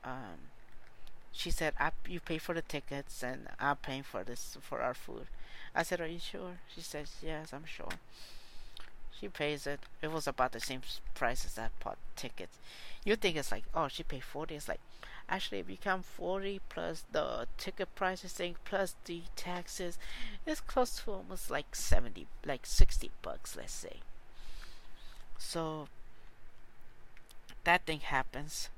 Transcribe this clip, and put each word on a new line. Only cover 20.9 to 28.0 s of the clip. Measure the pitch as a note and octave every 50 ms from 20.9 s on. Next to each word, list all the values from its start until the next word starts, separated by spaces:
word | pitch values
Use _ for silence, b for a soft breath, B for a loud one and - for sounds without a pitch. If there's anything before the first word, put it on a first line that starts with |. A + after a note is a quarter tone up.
| - -
to | - -
almost, | G3 F#3+ - - F#3 F#3 - -
like, | - D3 D3 - -
seventy, | - - - - - A#2+ A#2 - - - - - - -
like, | D3 C#3 B2 -
sixty | - - - - - - - - - - -
bucks, | - - - - - - -
let's | - - - -
say. | - - - - - - - - - - - B B B B B B B B B B B B B B B B B B B B - -
So | - - - E3+ E3 D#3+ D#3 D#3 D3 - - - - - - - - - - - - - - - - - - - - - - - - - - - - - - - - - - - -
that | E3+ F3 F#3+ -
thing | - D#3+ D3